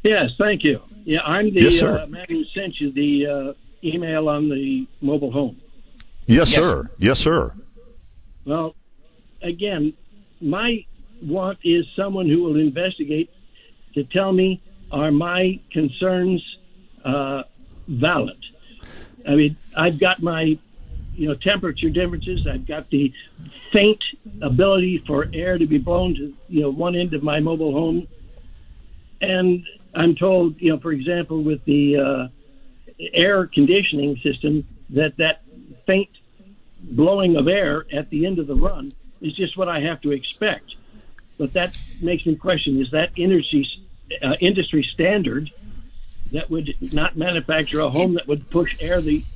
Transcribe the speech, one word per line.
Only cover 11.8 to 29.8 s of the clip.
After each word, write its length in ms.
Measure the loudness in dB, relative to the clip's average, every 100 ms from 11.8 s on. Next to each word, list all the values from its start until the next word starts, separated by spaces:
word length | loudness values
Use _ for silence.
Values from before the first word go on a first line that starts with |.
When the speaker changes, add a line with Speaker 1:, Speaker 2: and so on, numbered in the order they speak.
| 2
Speaker 1:
someone 340 | -4 -2 0 2
who 140 | 4
will 140 | 4 2
investigate 760 | 2 0 -4 -4 -4 -2 -4 -8 -20 -20 -20 -20 -6
to 120 | -6
tell 280 | -2 0 2
me, 300 | 4 4 0 -8 -20 -8
are 200 | -2 2
my 500 | 2 2 0 0 -2 -6
concerns, 720 | -2 -2 0 0 2 2 0 -4 -20 -20 -20 -20 -10
uh, 380 | -4 -2 -2 -6 -10 -18 -20 -18 -8
valid? 500 | 0 2 2 -2 -8 -20 -20 -20 -20 -20 -18 -20 -14 2
I 60 |
mean, 220 | 4 4 0 -8 0
I've 220 | 0 2
got 240 | 0 2
my, 340 | -2 0 0 0 _ -20 -14 -12 -10
you 140 | -4 -4
know, 60 |
temperature 560 | 0 0 0 -2 -2 0
differences. 560 | 0 -2 -4 -4 -4 -2
I've 200 | -4 -6
got 220 | -10 -2
the 240 | 0 0 -4 -20 -20 -20 -20 0
faint 300 | 4 4 4 -4 -10 -16 -8
ability 580 | 0 4 4 4 2 -2 -2
for 220 | -2 -2
air 260 | -4 -2 0
to 80 | 2
be 120 | 0
blown 360 | 2 0 0
to, 200 | -2 -6 -14 -4
you 140 | -2
know, 80 | 0
one 260 | -2 -2 -2
end 160 | -2
of 100 | -2
my 180 | -2 0
mobile 320 | 0 0 0
home. 340 | 0 0 -2 -4 -18 -20 -20 -20 -20 -20 -20 -20 -20 -20 -6
And 440 | -2 2 2 2 -2 -20